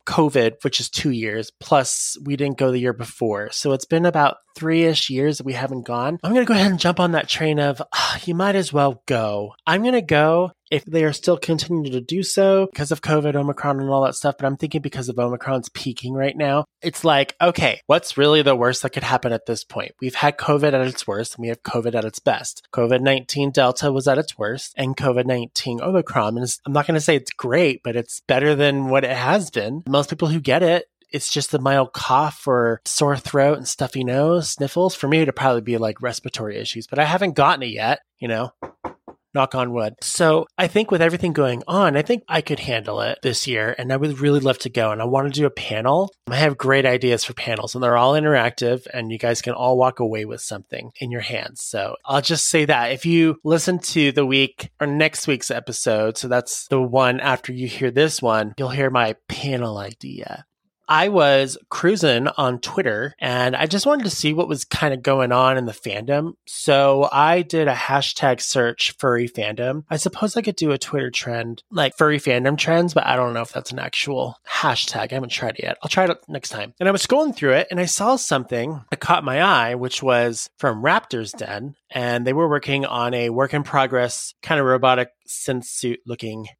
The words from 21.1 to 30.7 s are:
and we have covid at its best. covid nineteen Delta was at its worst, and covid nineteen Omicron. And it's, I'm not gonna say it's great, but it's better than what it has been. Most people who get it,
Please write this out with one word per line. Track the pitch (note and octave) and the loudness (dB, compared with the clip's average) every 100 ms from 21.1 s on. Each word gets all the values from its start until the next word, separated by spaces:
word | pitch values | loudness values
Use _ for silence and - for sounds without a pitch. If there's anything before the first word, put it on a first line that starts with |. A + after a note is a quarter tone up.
| G2+ A#2 - | -6 -6 -8
and | |
we | A#2 | -8
have | A#2 | -8
covid | - A#2+ A#2 A2+ | -6 -4 -2 -2
at | |
its | A2 - | -4 -4
best. | - G#2 - - - | -2 -2 -4 -14 -8
covid | - A#2 B2+ | 0 2 4
nineteen | C3+ C3+ C3 C#3+ C#3 | 4 0 0 -2 0
Delta | C3+ B2+ B2+ D3 | 4 4 2 0
was | C3+ C3+ | 0 2
at | C3 | 2
its | D#3 - | 0 -4
worst, | G#2+ C3 - - | -6 -6 -8 -6
and | C3 C3+ | -4 -2
covid | C#3+ B2 C3 | 0 2 0
nineteen | B2 A#2 - C3+ A#2 | -2 -4 -6 -6 -4
Omicron. | E3+ F#3 E3 C3 G#2+ A#2 | 0 0 0 0 0 0
And | |
it's, | B2 - - | -4 -6 -2
I'm | |
not | C#3+ C#3+ | 0 2
gonna | D#3+ | 0
say | D3 D3 | 2 2
it's | C3+ | 0
great, | - B2+ C3+ E3+ A#2+ A#2+ | -8 0 2 2 0 -4
but | A#2 | -4
it's | A#2 - - | -6 -6 -2
better | C3 D3 | 2 2
than | C#3+ C#3+ C#3 C3+ | 4 2 2 2
what | C3+ B2+ | 2 2
it | B2+ | 0
has | B2 G3+ E3+ | 0 0 0
been. | A#2 G#2 D3 C3 | -4 -4 -6 0
Most | C#3+ C#3 | 0 0
people | D#3+ D#3+ | -2 -2
who | D#3+ | 0
get | C#3 C#3 | 2 2
it, | F3 | 4